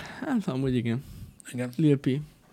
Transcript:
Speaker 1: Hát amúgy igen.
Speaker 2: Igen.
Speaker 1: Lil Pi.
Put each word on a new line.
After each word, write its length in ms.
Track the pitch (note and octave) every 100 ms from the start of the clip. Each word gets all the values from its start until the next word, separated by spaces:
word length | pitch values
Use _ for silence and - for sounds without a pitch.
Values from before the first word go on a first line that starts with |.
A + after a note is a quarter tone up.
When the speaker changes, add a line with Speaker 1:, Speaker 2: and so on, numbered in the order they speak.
| - - -
Speaker 1:
Hát 220 | A#3+ F#3
amúgy 280 | C3 C3+ B2+
igen. 280 | A2+ A#2+ - - - - -
Speaker 2:
Igen. 200 | B2 B2 B2
Speaker 1:
Lil 220 | D3+ C#3
Pi. 220 | C#3 C#3 - - _